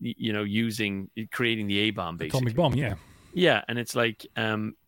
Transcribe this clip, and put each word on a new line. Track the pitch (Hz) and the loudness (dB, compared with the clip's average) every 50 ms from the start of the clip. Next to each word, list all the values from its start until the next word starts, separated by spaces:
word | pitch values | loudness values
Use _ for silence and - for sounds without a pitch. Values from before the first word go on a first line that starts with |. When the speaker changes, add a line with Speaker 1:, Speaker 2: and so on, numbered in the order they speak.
Speaker 1:
you | - 120 - - 120 110 | -8 -8 -6 -4 -2 -2
know, | 104 104 104 | 0 0 0
using, | 101 101 113 117 113 104 113 107 101 98 98 95 - _ 113 110 - | 0 2 2 2 0 0 0 -2 -2 -2 -4 -6 -8 _ -10 -10 -6
creating | - - 123 117 113 110 104 | -2 0 2 2 2 0 0
the | 101 101 101 | 0 2 2
A | 107 110 | 2 2
bomb, | 101 95 90 82 85 | 0 -2 -4 -6 -6
Speaker 2:
Atomic | 85 82 78 | -6 -4 -2
Speaker 1:
basically. | - 131 127 117 113 | 0 0 0 0 2
Speaker 2:
bomb, | 160 170 135 117 | 2 2 4 2
yeah. | 135 143 104 98 - - - - - - - - | 2 0 -2 -4 -6 -10 -16 -20 -20 -20 -8 0
Speaker 1:
Yeah, | 180 180 156 120 104 - - | 2 4 4 4 4 0 -2
and | 117 120 | -4 -4
it's | 117 - - | -4 -2 0
like, | 123 117 117 107 - - - - | 0 0 0 0 -4 -12 -10 -4
um, | 120 113 110 110 107 107 - - - _ | -2 0 0 0 0 -2 -4 -8 -10 _